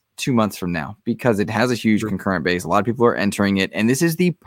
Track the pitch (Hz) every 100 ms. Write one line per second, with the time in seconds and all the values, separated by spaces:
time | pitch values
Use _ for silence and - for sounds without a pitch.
0 | _ - - 120 107 - 90 85 69 107
1 | - 113 127 101 104 107 123 113 110 107
2 | 107 92 - 92 90 90 82 95 104 117
3 | 117 62 101 - 98 98 95 90 110 135
4 | 170 165 180 156